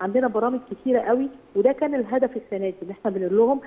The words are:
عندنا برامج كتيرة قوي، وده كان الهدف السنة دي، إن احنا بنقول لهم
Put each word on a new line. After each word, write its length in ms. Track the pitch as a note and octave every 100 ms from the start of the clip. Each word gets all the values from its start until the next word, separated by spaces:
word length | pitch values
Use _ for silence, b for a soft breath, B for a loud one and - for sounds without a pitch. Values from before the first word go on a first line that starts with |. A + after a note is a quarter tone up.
عندنا 260 | F#3 B3 B3+
برامج 320 | G#3+ A#3+ B3+ -
كتيرة 280 | G3 C4 B3
قوي، 300 | G#3 B3 C4+ - - G3
وده 160 | B3
كان 240 | C#4 D4 C#4
الهدف 340 | G#3 B3+ B3+ B3
السنة 320 | - G3 F#3+
دي، 60 | F3+
إن 60 | F3
احنا 200 | G3 G#3+
بنقول 260 | F#3+ F3+ G#3
لهم 240 | A#3 C#4